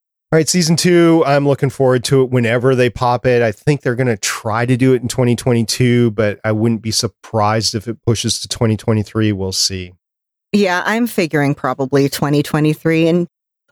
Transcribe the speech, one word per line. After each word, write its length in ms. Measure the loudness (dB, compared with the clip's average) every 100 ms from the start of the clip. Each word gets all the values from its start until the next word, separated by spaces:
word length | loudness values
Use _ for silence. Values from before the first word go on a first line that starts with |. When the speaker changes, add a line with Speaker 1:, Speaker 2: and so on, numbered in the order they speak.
| _ _ -2
Speaker 1:
right, 160 | 0 0
season 280 | 0 0 0
two, 460 | 2 4 4 4 4
I'm 200 | 2 2
looking 240 | 0 -2
forward 340 | 0 2 2 2
to 160 | 2
it 80 | 2
whenever 440 | 0 0 0 2
they 160 | 2 0
pop 360 | 0 -2 0 0
it. 160 | 2
I 100 | 0
think 300 | -2 -2 -2
they're 140 | -2 -2
gonna 200 | -2 -2
try 500 | -4 -8 -6 -4 0
to 120 | 2
do 160 | 2
it 80 | 2
in 60 | 0
twenty 280 | -2 0 0
twenty-two, 760 | 0 0 -2 0 2 2 2
but 280 | 0 -2 -2 -4
I 60 |
wouldn't 320 | 0 0 -2
be 80 | -4
surprised 840 | -4 -6 _ -6 -2 0 0 -2
if 160 | -6 -8
it 120 | -8 -4
pushes 340 | -2 -2 -6
to 60 | -8
twenty 300 | -2 -2 0
twenty-three. 560 | -2 -2 -2 -2 -2
We'll 180 | -2 -4
see. 420 | -4 -4 -4 -12 -18 _ _ _ _ _
Speaker 2:
Yeah, 300 | 0 2 0 -2
I'm 220 | -2 -2
figuring 480 | -2 0 0 0 -2
probably 520 | -4 -4 0 0 0
twenty 340 | 0 0 0
twenty-three, 680 | 0 0 0 0 0 0 2
and 180 | 0 -2 _ _ _ _